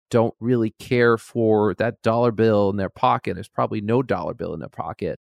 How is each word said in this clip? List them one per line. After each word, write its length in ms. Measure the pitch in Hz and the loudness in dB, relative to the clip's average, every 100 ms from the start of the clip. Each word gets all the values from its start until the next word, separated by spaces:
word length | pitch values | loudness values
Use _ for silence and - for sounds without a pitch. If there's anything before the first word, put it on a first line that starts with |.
| _ | _
don't 240 | 117 117 - | 0 0 -2
really 340 | 117 120 113 - | -2 0 0 -4
care 360 | - 123 120 113 | -2 2 4 2
for 580 | - 120 110 107 104 | -2 -2 2 4 2
that 280 | 90 113 - | 0 -4 -2
dollar 300 | 113 117 123 | 0 2 2
bill 380 | 104 113 104 101 | 2 2 4 2
in 60 | 101 | 0
their 140 | 95 | -4
pocket. 440 | - 127 120 - | -2 0 0 -4
There's 140 | 92 101 | -8 -8
probably 320 | - 120 110 | -6 -4 -4
no 220 | 104 123 | -2 0
dollar 320 | 123 92 82 | 0 -4 -6
bill 200 | - 85 | -8 -8
in 60 | 80 | -8
their 80 | 64 | -10
pocket. 520 | - 80 - 90 - _ | -10 -10 -8 -8 -8 _